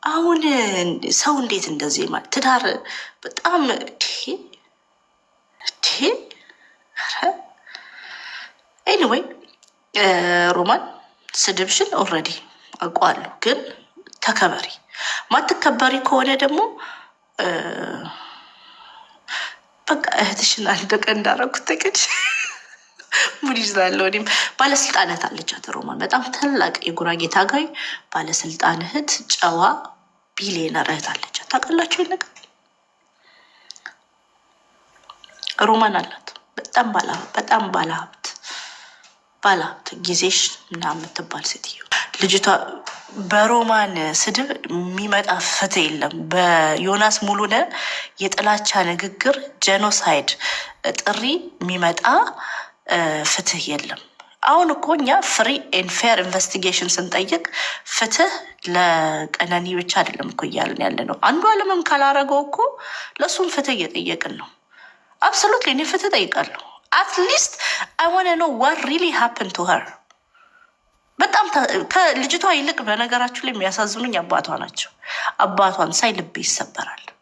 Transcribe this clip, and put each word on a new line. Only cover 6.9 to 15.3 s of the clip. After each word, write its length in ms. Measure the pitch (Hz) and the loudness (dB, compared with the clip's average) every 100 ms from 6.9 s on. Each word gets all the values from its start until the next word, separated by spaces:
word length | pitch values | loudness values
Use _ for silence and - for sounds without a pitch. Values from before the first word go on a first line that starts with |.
| - | -10
ኧረ። 340 | - - 359 - - _ - - - - - - - - - _ _ _ - | -8 -2 -2 -2 -10 _ -20 -20 -20 -20 -18 -16 -16 -16 -18 _ _ _ 0
ኤኒዌይ፣ 340 | 392 262 247 - - - _ _ _ _ | 2 4 2 -2 -14 -20 _ _ _ _
እ፣ 120 | 208 196 185 175 175 175 | 2 4 4 4 4 4
ሮማን 300 | 175 180 233 - - - _ _ | 2 4 2 0 -16 -20 _ _
ስድብሽን 600 | - - 190 190 - 415 - | -2 0 0 0 2 0 0
ኦልሬዲ 340 | 185 170 - - - - - | 0 0 -4 -8 -14 -20 -20
አውቀዋለሁ፣ 580 | - 175 170 175 - - - | -8 -4 2 2 2 -4 -4
ግን 200 | 220 262 - - - - - - | 0 0 -4 -16 -20 -20 -20 -6
ተከበሪ። 460 | - - 185 - - - _ - - - - | -2 2 2 0 -8 -12 _ -10 -6 -6 2